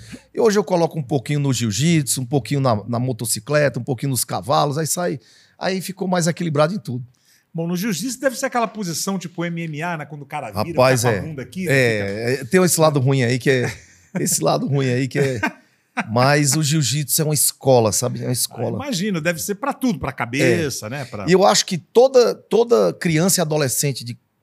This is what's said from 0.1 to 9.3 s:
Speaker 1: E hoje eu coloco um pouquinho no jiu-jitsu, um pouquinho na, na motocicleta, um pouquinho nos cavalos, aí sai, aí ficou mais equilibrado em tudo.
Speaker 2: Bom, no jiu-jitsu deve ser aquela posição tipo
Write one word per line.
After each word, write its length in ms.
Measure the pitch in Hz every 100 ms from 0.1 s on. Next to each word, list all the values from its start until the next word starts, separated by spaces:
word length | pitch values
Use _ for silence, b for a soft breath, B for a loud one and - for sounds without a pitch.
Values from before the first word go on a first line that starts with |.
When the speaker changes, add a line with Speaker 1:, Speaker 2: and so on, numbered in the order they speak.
| B B
Speaker 1:
E 40 | -
hoje 180 | 226 208
eu 60 |
coloco 340 | - 180 165 160
um 40 |
pouquinho 380 | 127 147 - 147
no 140 | 139
jiu-jitsu, 680 | 113 113 98 156 165 139 -
um 60 | 123
pouquinho 340 | 143 - 143
na, 240 | 131 107 104
na 120 | 117
motocicleta, 800 | 127 117 113 113 110 147 143 123
um 40 |
pouquinho 260 | 117 123 139
nos 140 | 123 -
cavalos, 500 | 123 90 156 147 143
aí 100 | 160
sai, 340 | - 180 156 b b b b
aí 220 | 175 190
ficou 260 | - 185 185
mais 200 | 180 165
equilibrado 480 | - 175 147 156
em 40 | 202
tudo. 280 | - 123 123 b b b b
Speaker 2:
Bom, 140 | 165 170
no 80 | 175
jiu-jitsu 420 | 226 156 254 233
deve 160 | 277 233
ser 100 | 269
aquela 200 | 240 220
posição 500 | 214 185 160 - 196
tipo 260 | 170